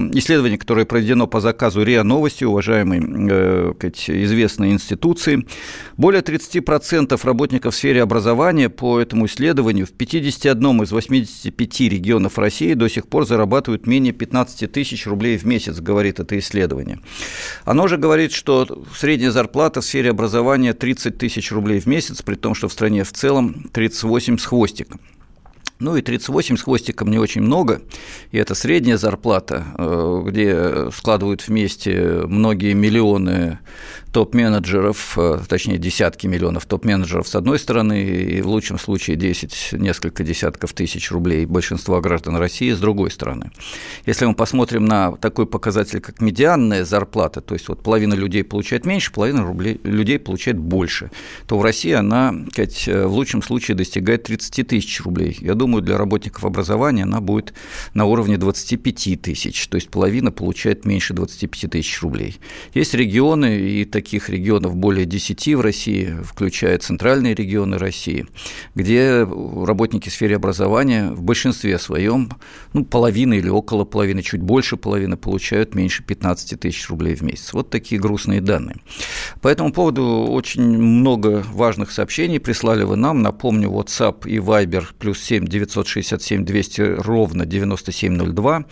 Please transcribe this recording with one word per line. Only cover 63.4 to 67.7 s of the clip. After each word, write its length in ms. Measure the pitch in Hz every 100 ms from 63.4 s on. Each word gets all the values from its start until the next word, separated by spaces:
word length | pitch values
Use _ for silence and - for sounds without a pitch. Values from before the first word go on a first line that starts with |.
| 131 104
и 280 | 98 104 104
таких 440 | 107 - 104 -
регионов 460 | 95 95 104 98 90
более 300 | 101 95 87
десяти 500 | 95 - 101 147 147
в 60 |
России, 520 | 110 101 113 98 92 82
включая 540 | 90 - 98 - 101 90
центральные 560 | - 87 117 135 123
регионы 460 | 107 98 101 98